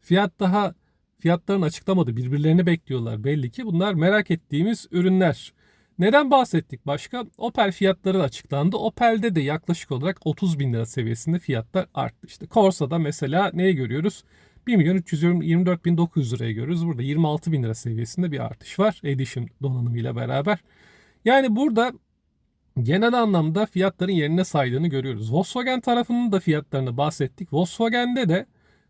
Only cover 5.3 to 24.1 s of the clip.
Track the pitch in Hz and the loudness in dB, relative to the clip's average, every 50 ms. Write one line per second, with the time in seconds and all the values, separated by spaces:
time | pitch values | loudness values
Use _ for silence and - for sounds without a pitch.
5.3 | 127 - - - _ _ _ _ _ _ _ _ _ - 175 202 220 285 294 269 | 2 -2 -8 -20 _ _ _ _ _ _ _ _ _ 0 2 4 6 4 4 6
6.3 | 285 269 247 - - 165 - _ - - _ 143 143 143 - - - 247 233 - | 4 4 4 4 0 -2 -2 _ -14 -12 _ -6 -6 -6 -6 -10 -10 -10 -10 -10
7.3 | _ - - 233 - - 214 196 180 - 196 190 190 - _ 185 190 190 170 131 | _ -8 -8 -6 0 0 0 0 0 0 0 0 0 0 _ -2 0 0 0 -2
8.3 | - - - - - 139 147 175 202 233 - 226 - - 240 233 226 220 196 233 | -4 -8 -10 -6 -4 0 0 0 0 0 -4 -4 -2 2 2 2 2 2 0 0
9.3 | 190 165 139 139 147 160 _ - 175 - - _ 143 127 139 180 190 - _ 165 | 0 0 0 0 -4 -4 _ -4 -4 -4 -4 _ -6 -4 -2 -4 -4 -4 _ -4
10.3 | 151 - - 185 165 143 139 131 120 113 113 113 - 135 120 110 113 113 - 160 | -4 0 0 -2 0 0 -2 -2 -2 -2 -4 -4 -4 -6 -4 -4 -4 -4 -4 -4
11.3 | 165 175 - - 135 113 113 _ _ 277 - - _ - 135 117 - _ - - | -4 -4 -2 -2 -4 -4 -4 _ _ -4 -4 -4 _ -6 -6 -6 -6 _ -20 -20
12.3 | - - - - - 233 202 190 180 - 156 127 156 170 165 147 - - 156 135 | -18 -18 -18 -2 2 4 4 4 4 2 -4 -2 -2 -2 -2 -2 -4 -4 -4 -2
13.3 | 143 175 202 196 - 165 180 190 185 143 131 113 120 143 160 202 - - _ _ | 0 0 0 0 0 0 2 2 2 2 -2 -4 -4 -2 -2 -2 -4 -4 _ _
14.3 | _ _ _ _ _ _ _ - 240 202 151 160 185 190 170 - - 147 160 170 | _ _ _ _ _ _ _ 2 4 4 4 4 2 0 -2 -4 -4 0 2 2
15.3 | 175 175 151 160 165 170 185 185 180 170 _ 175 175 165 170 165 _ 165 139 113 | 2 2 2 2 2 2 2 2 0 0 _ 0 2 2 0 0 _ -2 -2 -2
16.3 | 117 120 117 117 110 107 117 135 175 170 165 170 160 120 120 135 143 156 165 156 | -4 -4 -4 -4 -4 -4 -4 -4 -4 -2 -2 -4 -4 -4 -4 -2 0 2 2 2
17.3 | 151 151 - 170 160 143 123 113 113 - - 123 113 113 120 - - - 180 175 | 0 -2 -2 -2 -2 0 0 -2 -4 -4 -6 -6 -4 -4 -4 -6 -2 -2 -2 -2
18.3 | 147 127 117 113 113 _ - - - - 196 214 190 - - 151 139 131 135 123 | -2 -4 -6 -8 -8 _ -16 -16 -2 2 2 2 2 -2 -4 -4 -2 -2 -4 -4
19.3 | - 123 117 - _ _ 139 139 131 127 120 120 117 120 117 127 120 117 120 120 | -4 -8 -8 -8 _ _ -4 -4 -2 -2 -2 -2 -2 -2 -4 -4 -4 -6 -4 -2
20.3 | 127 135 143 202 208 175 _ _ _ _ _ _ _ _ _ _ _ _ _ 214 | -2 -2 0 0 -2 -2 _ _ _ _ _ _ _ _ _ _ _ _ _ 4
21.3 | 254 269 269 262 208 220 277 294 226 220 233 247 254 - _ _ _ _ _ _ | 4 4 4 4 2 2 2 2 2 2 0 0 -2 -10 _ _ _ _ _ _
22.3 | _ _ _ _ _ _ _ _ _ - 120 113 151 190 220 240 240 247 233 220 | _ _ _ _ _ _ _ _ _ -4 0 2 2 2 2 2 2 2 2 2
23.3 | 196 170 156 156 160 196 214 - _ 185 185 196 185 _ 180 185 | 2 2 2 2 0 0 -2 0 _ 0 0 0 0 _ -4 0